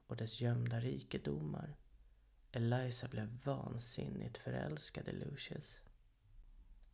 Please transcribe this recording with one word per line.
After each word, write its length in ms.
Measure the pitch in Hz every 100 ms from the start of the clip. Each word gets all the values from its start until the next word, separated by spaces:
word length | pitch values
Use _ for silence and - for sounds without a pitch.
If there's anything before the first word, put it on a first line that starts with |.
| -
och 100 | 117
dess 240 | 113 -
gömda 400 | 120 120 120 117
rikedomar. 960 | 123 135 - 135 143 143 151 147 151 147 - - - - - - -
Eliza 560 | 120 117 123 127 117 123
blev 320 | 120 107 120
vansinnigt 920 | 139 131 - 117 - - - - 120 -
förälskad 720 | - 127 - - - - -
i 40 |
Lucius. 680 | - - 143 - - - - - - - - - - - - - - -